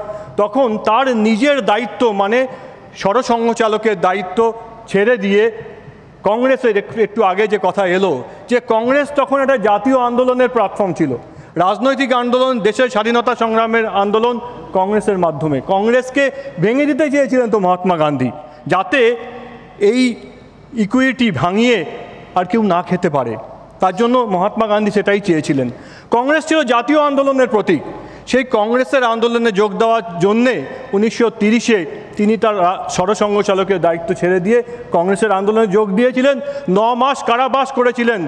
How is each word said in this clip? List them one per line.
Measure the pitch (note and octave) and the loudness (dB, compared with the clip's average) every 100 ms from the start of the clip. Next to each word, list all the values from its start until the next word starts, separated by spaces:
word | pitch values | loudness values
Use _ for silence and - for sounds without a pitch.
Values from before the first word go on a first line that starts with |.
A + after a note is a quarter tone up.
| - - - - | -10 -12 -10 -2
তখন | G#3 C4 B3+ G#3+ | 0 2 0 0
তার | A3 A3 C4+ A#3 | 0 2 2 2
নিজের | G#3+ A3 C#4+ C#4+ | 2 2 2 2
দায়িত্ব, | G#3 G#3+ B3 - B3 | 2 0 -2 -2 0
মানে | G3 G3+ A#3+ C4 - - - - - | 0 0 0 -2 -6 -18 -20 -20 -6
সরসংঘচালকের | F#3+ A3 B3 A#3 A#3 A3+ A3 G#3+ A3 G3 | 0 0 0 0 0 0 0 0 0 0
দায়িত্ব | F3+ F#3+ G3 - A#3 A3 - - - | 0 0 -4 0 0 -2 -12 -20 -4
ছেড়ে | G3 G3+ B3 | 0 2 2
দিয়ে | G3 G3+ A3+ A3 - - - - - - | 2 2 2 -2 -14 -18 -20 -20 -20 -6
কংগ্রেসের, | F#3+ A3 B3+ C4 A#3+ G3+ | -2 0 0 2 0 0
একটু, | G3 A3+ | -2 -2
একটু | G#3 - | -2 0
আগে | G3 F#3 G#3+ | 0 2 0
যে | G#3 | 0
কথা | F#3+ F3+ F#3+ | 0 0 0
এলো, | F#3 F#3+ C3 A#2+ - - | 2 0 -2 -6 -12 -2
যে | A#3+ A#3+ | -2 2
কংগ্রেস | A3 A#3+ C#4 C#4 - | 0 2 0 0 -2
তখন | B3+ C#4 | 0 0
একটা | C4+ C4 | 2 2
জাতীয় | G#3 G#3 B3+ C4 | 2 2 2 2
আন্দোলনের | A#3+ A#3+ B3+ B3 B3 | 2 0 0 2 2
platform | A#3+ G3 - G3+ | 2 -2 0 -2
ছিল। | E3 D#3 A#2+ - - - - | 0 -2 -4 -10 -20 -10 -2
রাজনৈতিক | F3+ G#3 B3+ B3+ C4+ | 0 0 0 0 0
আন্দোলন, | B3+ A#3+ B3+ C4 B3+ | 0 0 0 0 0
দেশের | G3 G#3+ B3+ | 0 0 0
স্বাধীনতা | G#3 A3 A#3+ B3 | 0 0 0 0
সংগ্রামের | A#3+ A3+ A3+ A3+ A3+ A3 | 0 0 0 2 0 0
আন্দোলন | F#3+ G3+ G#3 A#3+ A#3+ - - - | 0 0 2 0 -2 -8 -14 -4
কংগ্রেসের | F#3+ F#3+ G#3+ G#3 F#3+ | -2 0 0 0 0
মাধ্যমে। | E3+ D3+ D#3 C3+ A#2+ | 0 -2 -2 -2 0
কংগ্রেসকে | F#3+ G#3+ B3+ B3+ C#4+ C#4 - - - | 0 2 0 0 -2 -2 -2 -12 -2
ভেঙে | F#3+ B3+ D4 | 0 2 0
দিতে | C#4 D4+ | 0 0
চেয়েছিলেন | C#4+ C4 B3+ A#3+ | 2 2 0 2
তো | G#3+ | 2
মহাত্মা | F3+ F3+ F#3 E3+ | 2 0 0 0
গান্ধী, | D3+ C#3+ B2+ - - - - | 0 0 -4 -6 -16 -12 -2
যাতে | F3+ - C#4+ A#3 A#3+ - - - - - - | -2 0 2 2 0 -6 -16 -16 -20 -16 -2
এই | G3+ B3 B3+ A3 - - - - - | 2 2 0 -2 -12 -20 -20 -20 -10
ইকুইটি | A#3 G3+ B3+ C4 B3 A#3 | -4 0 2 0 2 0
ভাঙিয়ে | C#3+ F3 G3 A#3+ A3 D#3 - - - - | 0 0 2 2 2 -2 -10 -16 -18 -6
আর | - | -4
কেউ | F#3 A3+ | 0 0
না | G#3 F3 | 2 0
খেতে | F3+ F3+ F3+ | 0 -2 0
পারে। | D3 B2 G#2+ - - - - | 0 -2 -6 -12 -18 -14 -2
তার | F#3 F3+ | -2 2
জন্য | A#3 B3+ | 2 2
মহাত্মা | A#3 F3+ G3 G#3+ A3 | 0 0 0 0 0
গান্ধী | G#3 G#3+ | 0 0
সেটাই | G3+ G3 G3+ | 0 0 0
চেয়েছিলেন। | - D#3+ D3 C#3+ B2 A#2+ - - - | 0 -2 0 -2 -2 -6 -16 -16 -2
কংগ্রেস | A#3 C4 D#4 D4+ | -2 2 0 0
ছিল | D#4+ | 0
জাতীয় | C4 A#3+ A#3 D4+ | 2 0 2 2
আন্দোলনের | D4 C#4 C#4 C4 B3+ | 2 2 0 2 2
প্রতীক। | G#3+ F#3+ D#3+ - - - - - | 2 2 0 -2 -14 -16 -18 -2
সেই | B3 B3+ | -2 2
কংগ্রেসের | A3 G#3+ B3 B3+ C#4 | 0 2 0 2 2
আন্দোলনে | A#3+ A3+ A#3 A#3 A#3 | 2 2 0 0 0
যোগ | G3 G#3 F#3+ | 2 0 2
দেওয়ার | A3+ A3+ A3+ E3+ | 2 2 -2 0
জন্যে | F#3+ A3 B3+ G3+ C3+ - - | 2 2 2 0 -6 -12 -4
উনিশশো | G3 A3 - A#3 | 0 0 2 0
তিরিশে | G#3 G3+ A#3 - G#3+ D#3+ - - - | 2 2 2 2 0 0 -10 -10 -2
তিনি | G#3 A3 | 0 2
তার | A3+ G#3 | 0 2
রা-, | F3 F#3+ - | 0 0 -6
সরসংঘ | - F#3 G#3+ G#3 G#3 | -2 -2 0 0 0
চালকের | G3+ F#3+ F#3+ F#3+ | 0 0 0 2
দায়িত্ব | E3+ E3+ E3 | 0 0 -4
ছেড়ে | F3+ F3 F#3 | -2 0 0
দিয়ে | F3+ A#3+ A#3 - - | 2 0 0 -10 -4
কংগ্রেসের | F3+ F3+ G3 A3 | 0 0 0 0
আন্দোলনে | F#3+ G3+ G#3+ A3 | 0 0 2 2
যোগ | G3 G#3+ | 2 2
দিয়েছিলেন। | F#3+ B3 B3+ C4+ C4+ A3 - - | 2 0 2 0 0 -4 -8 -2
ন | F#3+ A3+ | 2 2
মাস | A#3+ C4 C4 | 2 0 -2
কারাবাস | - A#3 C4 C4+ C4 | -2 0 2 0 0
করেছিলেন | C4 A#3+ A#3+ A#3 A3 | 0 0 0 0 0